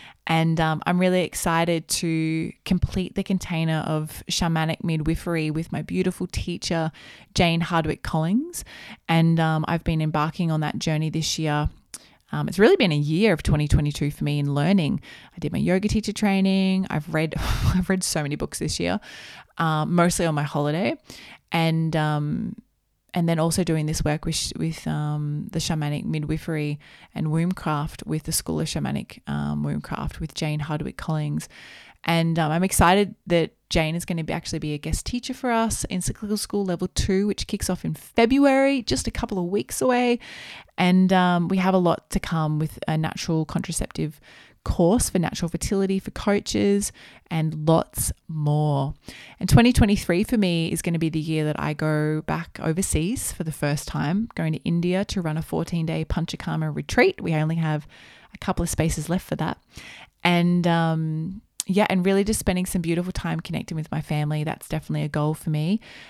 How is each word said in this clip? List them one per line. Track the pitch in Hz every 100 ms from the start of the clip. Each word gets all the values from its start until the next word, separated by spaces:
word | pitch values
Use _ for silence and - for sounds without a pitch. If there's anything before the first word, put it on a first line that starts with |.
| - - -
And, | 160 160 160
um, | 160 156 -
I'm | 180
really | 185 180
excited | 175 - 175 165 170 165 -
to | - 165 160 160 160 160 -
complete | - 180 - - 185 -
the |
container | 196 190 - 165 160 156 -
of | 156 156 - -
shamanic | 165 170 165 160 -
midwifery | 170 160 151 165 - 170 156
with | 151 165
my | -
beautiful | 147 180 185 - 180
teacher, | - - 175 - 170 160 - - - -
Jane | - 175 170
Hardwick | 170 170 156 -
Collins. | - 160 160 214 330 349 - - - - -
And, | 165 165 165
um, | 160 156 156
I've | 165
been | 170 160
embarking | 156 151 156 - 170
on | 156
that | 151 -
journey | - 156 156
this | 160 156 -
year. | 156 147 151 - _ - - _ -
Um, | 147 147
it's | 170
really | 220 392
been | 196
a | 147
year | 147 160 220
of | 156
twenty | - 147 147
twenty-two | - 147 143 147
for | -
me | 147 147
in | 143
learning. | 143 147 202 151 139 - - -
I | -
did | 156
my | 175
yoga | 170 185 208
teacher | 220 214
training. | 208 214 196 190 190 190 190 190
I've | 160 156
read, | 160 156 -
<laughs> |
I've | - - - 185 175
read | 185
so | - 165
many | 147 147
books | 147 -
this | 151 -
year, | 87 196 - - - - - -
um, | 165 156 156
mostly | 175 170 -
on | 170
my | 147
holiday. | 147 147 147 156 226 320 - - - - -
And, | 175 165 160 160 156
um, | 151 151 147 151 - - - _ _ _ _
and | 185 170
then | 160
also | 165 165
doing | 175 160 151
this | 156
work | 156 151
with, | 165 156 - -
with, | 160 156 -
um, | 151 151 147 147 147 -
the | 160
shamanic | - 160 147 147
midwifery | - 156 151 156 - 156 147 147 - - -
and | - 156
wombcraft | 160 170 185 - 151 156 - -
with | 156
the | -
School | 160 - 160
of | 156
Shamanic, | 160 135 135 - - -
um, | 147 - 147
Wombcraft | 147 147 143 - - -
with | 160
Jane | - 156 151
Hardwick | 147 151 151 -
Collins. | - 156 151 151 - - - - - -
And, | - 170 165 165
um, | 156
I'm | 160
excited | 185 - 175 196 208 - -
that | 170 156 _ -
Jane | 175 156 170
is |
gonna | - 170
be, | 160
actually | 165 - 165
be | 151
a | 151
guest | 151 - -
teacher | 247 -
for | 254 254
us | 226 226 - -
in | 180
Cyclical | - - 208 208
School | - 202
Level | 196 170 185
two, | - - 190 208
which | - -
kicks | 202 -
off | 180
in | 165
February, | 156 - - 233 269 277 269 269 277
just | 220 262 -
a |
couple | - - 196
of | 175
weeks | 202 - -
away. | 254 247 247 240 - - - - - -
And, | 180 185 185
um, | 185 180 175 170
we | 190
have | 185
a | 190
lot | 175 165 -
to | 196
come | - 165 156 151
with | 156 - -
a | 160
natural | 156 - - 160
contraceptive | 156 - - 165 - - 156 - - - - _
course | - - 175 233 -
for | 190
natural | 165 - 165
fertility | 165 - 196 196 190
for | -
coaches | - - 202 - 208 202 202 202 - - - -
and | 160 156 156 151
lots | 165 - - - - -
more. | 156 147 151 151 139 139 - - - - -
And | 180
twenty | - 240
twenty-three | 247 226 202 - 175
for | 220 233
me | 190 170 160
is | 160
gonna | - 170
be | 160
the | 156
year | 156 160
that | 151 151
I | 151
go | 151 156 151 151 156 160
back | 160 165 -
overseas | - 160 196 160 165 262 -
for | -
the | 160
first | 147 147 143 -
time, | 147 151 190 226
going | - 160
to | 156
India | - 170 175 180 202
to | 208
run | 165 156
a |
fourteen-day | - 160 165 170 160 160 156
Panchakarma | - 170 - - 156 156 147
retreat. | 143 - 370 -
We | 180
only | 156 156
have | 165 160 151 - - - - -
a | -
couple | - 180
of | 170
spaces | - 160 156 151
left | 180 -
for | -
that. | 160 - _ - - - - _
And, | 175 175 175 175 175
um, | 170 165 160 160 156 160 196 - - -
yeah, | 190 208
and | 190
really | 180 196
just | 202 220
spending | - 180 185
some | 185
beautiful | 165 170 180
time | - 170 160
connecting | - 160 - 160
with | 156
my | 151
family. | 147 151 147 151
That's | 151 - -
definitely | 160 - 151
a | 151
goal | 151 151
for | 156 -
me. | 151 156 220 - - -